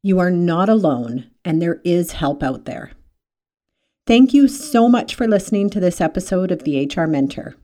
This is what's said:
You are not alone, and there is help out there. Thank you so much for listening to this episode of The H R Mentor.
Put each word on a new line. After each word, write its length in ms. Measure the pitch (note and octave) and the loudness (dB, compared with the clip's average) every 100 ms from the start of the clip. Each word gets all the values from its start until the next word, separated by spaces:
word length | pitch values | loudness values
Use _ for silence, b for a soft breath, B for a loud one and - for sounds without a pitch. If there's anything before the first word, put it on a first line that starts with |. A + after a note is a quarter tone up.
You 160 | G3+ F#3 | 0 0
are 120 | F3+ | 2
not 380 | F3 F3 E3 G3+ | 0 0 0 2
alone, 600 | A3 E3+ B2 A#2 B2+ - _ | 2 2 -2 -6 -10 -12 _
and 200 | F3 D#3+ | -4 -2
there 180 | E3+ E3 | -2 -4
is 280 | F3 F3 E3+ | -2 -2 -2
help 300 | - C#3+ C#3+ | -4 -4 -4
out 240 | C3+ B2 - | -6 -8 -12
there. 240 | - - - _ _ _ _ _ _ _ _ _ _ - | -14 -16 -20 _ _ _ _ _ _ _ _ _ _ 2
Thank 280 | A#3 C4 | 6 6
you 120 | C#4+ C#4 | 6 4
so 440 | - - A#3 A#3 | 2 -2 2 4
much 240 | A#3+ - | 4 0
for 120 | - A#3 | -4 0
listening 440 | G#3 - G3+ G3+ | 0 0 -2 -2
to 100 | G#3 | 0
this 220 | F3+ - | -2 0
episode 480 | E3 F#3 F3+ F#3 F#3 | -4 -4 -4 -4 -2
of 140 | E3 | -4
The 120 | D#3 C#3 | -4 -4
H 220 | C#3+ F3+ | -4 -4
R 80 | D#3+ | -2
Mentor. 480 | C#3+ C#3 B2+ B2 - | -2 -2 -6 -16 -20